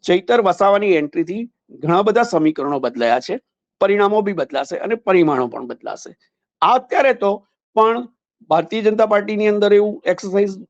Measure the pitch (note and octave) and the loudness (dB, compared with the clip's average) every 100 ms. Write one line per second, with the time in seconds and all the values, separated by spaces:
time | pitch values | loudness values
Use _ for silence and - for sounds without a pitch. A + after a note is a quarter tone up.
0 | - F3+ - A#3+ G3 E3+ G3 G3+ G3+ E3 | 0 -2 2 0 0 2 2 2 2 0
1 | D3 D#3+ E3 G#3 A#3 _ _ - D3+ F3 | 0 -4 -6 -8 -12 _ _ -8 0 2
2 | G#3+ A3 A#3 E3 D#3 D#3 C#3 C#3+ B2+ A#2+ | 2 0 0 0 0 -2 -6 -4 -6 -2
3 | A#2 B2+ - A#3 _ _ _ _ G3 G3+ | 0 0 -2 -10 _ _ _ _ 0 2
4 | G3+ G#3+ G3+ F3 C3+ C3 - F3 G3 A3+ | 2 0 -2 -4 -4 -6 -6 -8 -6 -6
5 | - F#3 D#3 C3+ A#2+ A#2 B2 B2 A#2 G2+ | 0 2 4 2 -4 -6 -14 -14 -12 -14
6 | - - _ _ _ _ F#3+ B3+ B3+ - | -16 -20 _ _ _ _ 2 2 0 0
7 | C#4 B3 G3+ G3+ _ _ _ G#3+ A3 A#3 | 0 0 -2 -4 _ _ _ 0 2 0
8 | B3 _ _ _ _ D#3+ E3 A3 G#3+ G#3+ | -8 _ _ _ _ -2 0 -2 0 0
9 | G#3+ G#3 G#3 G#3 G#3+ G#3 G#3 G#3 G#3 G#3+ | 2 0 0 0 0 2 4 4 2 -2
10 | - F3+ G3 G3 G3+ F#3+ | -4 -4 -2 -2 -2 -4